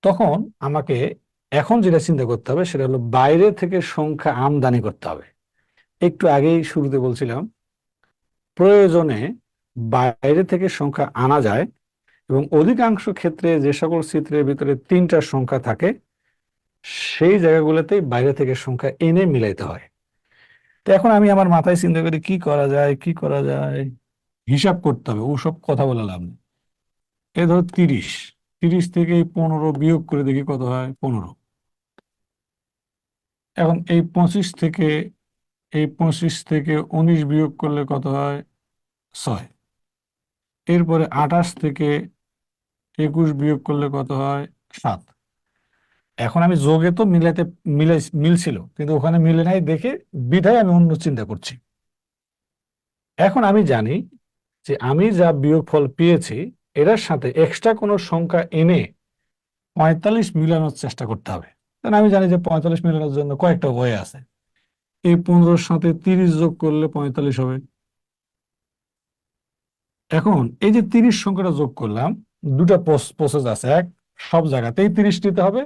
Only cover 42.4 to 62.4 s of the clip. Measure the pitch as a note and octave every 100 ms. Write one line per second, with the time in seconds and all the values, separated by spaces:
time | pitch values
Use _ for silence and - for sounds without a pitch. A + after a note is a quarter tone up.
42.4 | _ _ _ _ _ - D#3 D#3 D#3+ C#3
43.4 | D3 C#3+ - D3 C#3+ C#3 C#3 C3+ C#3 C#3+
44.4 | C#3+ _ _ - C3 G#2 _ _ _ _
45.4 | _ _ _ _ _ _ _ - A#2 E3+
46.4 | E3+ E3+ C#3 D#3+ E3+ F3 G#3+ F3 E3 E3
47.4 | E3+ - - D3 D#3+ E3 - D#3 D3+ F3
48.4 | E3+ A2 - - D3+ D3+ D3+ E3+ D#3+ E3
49.4 | E3+ F#3+ D3+ D#3 A#3+ C#4+ _ C#3+ B2 F3
50.4 | G3 A#3+ G3 F3 E3+ D#3 D#3+ B2+ G#2 A2
51.4 | - B2+ _ _ _ _ _ _ _ _
52.4 | _ _ _ _ _ _ _ - F#3+ G3
53.4 | G#3 G#3 E3+ A#2+ A2 - - _ _ _
54.4 | _ _ - C#3 B2 D3 G#3+ F#3 E3+ D3+
55.4 | D3 D#3 D#3+ D3+ C#3 - E3+ E3+ E3+ A2
56.4 | G3 _ _ - D#3 A3 - D3+ B2 C#3+
57.4 | D#3+ - A3 A3 G#3 G3+ F3 E3 E3+ F3
58.4 | E3+ E3 E3 F3 - _ _ _ _ _
59.4 | _ _ _ - D#3+ D#3+ G#3 A3+ G#3 D#3+
60.4 | D#3+ E3 D#3 - B2+ - A2+ A2 - F#2
61.4 | - _ _ _ A#3+ G#3 G#3+ G3 F#3 F3